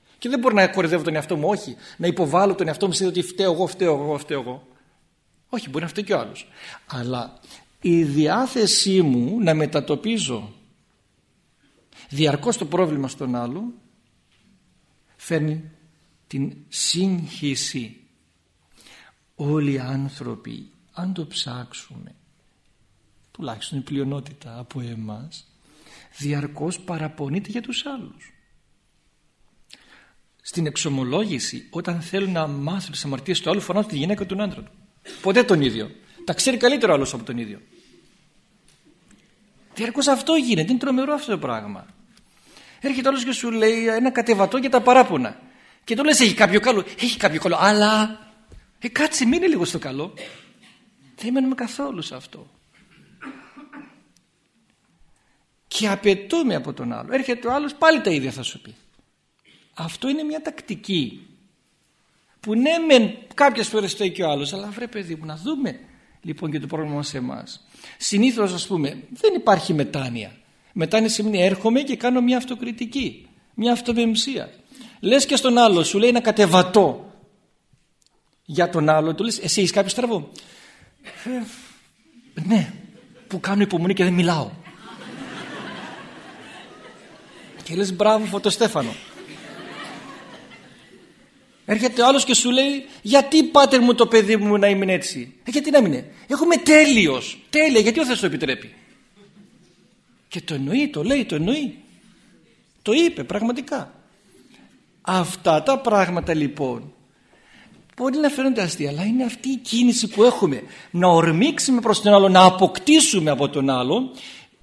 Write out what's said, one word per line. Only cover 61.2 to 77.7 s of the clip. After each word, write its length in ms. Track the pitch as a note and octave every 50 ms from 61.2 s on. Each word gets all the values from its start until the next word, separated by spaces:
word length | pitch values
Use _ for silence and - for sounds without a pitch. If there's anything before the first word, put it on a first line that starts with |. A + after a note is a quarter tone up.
| - - _ _ _ _ _ _ _ _ _ _ _ _ _ _ _ _ _ _ _ _ _ _
που 140 | - G#3+ G#3+
ναι 240 | A3+ B3+ D4+ E4 E4+ E4
μεν 280 | D#4+ C#4+ B3 A3 F#3+ - - - - -
κάποιες 340 | - C#4+ C#4 A#3 A#3 G#3+ -
φορές 240 | - G#3+ G3+ F#3+ -
φταίει 180 | - G#3+ F#3
και 120 | F3 F#3 F#3
ο 80 | D#3+
άλλος, 220 | D3 C#3 C#3+ C#3+ E3+
αλλά 160 | G3 G3 G#3
βρε 180 | G#3 A3 A#3+
παιδί 280 | A#3 - A3 G3 E3 E3
μου, 100 | D#3 D#3+
να 120 | D#3 D3+
δούμε 440 | D#3 E3+ B3 D#4+ C4+ C4+ G3 C3 - - - - _ _ _ _ _ -
λοιπόν 280 | E3 D#3 - - D#3
και 100 | D3 D#3
το 60 | C#3
πρόβλημα 360 | - E3 D#3 D#3 D3+ D3 D3 D3
σε 140 | - -
εμάς. 500 | C#3 B2 B2+ C3 B2 A2+ - - - _ _ _ - - - - -
Συνήθως, 540 | - - G#3 G3+ A3 C4+ A#3 A3+ G#3 F#3+ F3+
ας 140 | F3 -
πούμε, 360 | - G3 E3+ D3 C#3 D#3+ - - -
δεν 240 | - - - A4 G4
υπάρχει 400 | B3 - - G3+ F3+ - - F3
μετάνοια. 640 | D3+ C#3 - - C#3+ C3 B2+ A#2 A#2+ G#2+ F#2+ - - _ _ _ _ _ _ -
Μετάνοια 360 | - E3 D#3+ G#3+ A3 A3 A3+
σημαίνει 340 | A3 - G#3 G#3+ G#3 F#3+ F3
έρχομαι 380 | F#3+ F#3+ F#3 - A3 A#3 C4
και 160 | D4 D4 C4
κάνω 240 | - - B3 B3 B3+
μια 160 | A#3+ A#3+ B3+
αυτοκριτική, 920 | B3+ B3+ B3+ B3+ G#3+ B3 A#3 A#3 A3+ B3+ A3+ - C#4 B3+ D#3+ G#2+ - - - _ _ _ _ _
μια 180 | - G#3+ A#3+ A#3+
αυτοπεμψία. 800 | A#3 A#3+ - A#3 A#3 A#3 A3+ A3 G#3+ - C#4 C4+ G3+ - - - - _ _ - - - - - _
Λες 260 | - F#3 A#3+ C#4 C#4
και 100 | - C#4+
στον 220 | C4 - B3+ A#3+ A#3+
άλλο, 240 | A#3+ A3+ F#3+ E3+ D#3+
σου 160 | - - G3+
λέει 100 | G#3+ A#3+
ένα 120 | A#3+ B3
κατεβατό 920 | A#3+ A3+ G#3 G#3+ G#3 F3 E3 F#3 F3 F#3 - A3 F#3+ D3+ B2 - - - - - _ _ _ _ _ _ _ _ _ _